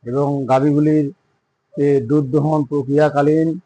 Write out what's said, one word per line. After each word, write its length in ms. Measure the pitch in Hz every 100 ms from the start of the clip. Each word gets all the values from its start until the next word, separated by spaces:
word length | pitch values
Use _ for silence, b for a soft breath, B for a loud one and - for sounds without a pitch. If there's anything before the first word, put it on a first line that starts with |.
এবং 240 | 117 131 143 143 127
গাভীগুলির 600 | 131 147 147 151 156 143 - _ _ _ _ _
এ 140 | - 143 139
দুধ 240 | 117 151 135
দহন 300 | 147 147 156
প্রক্রিয়াকালীন 840 | 139 147 131 143 151 143 143 160 160 170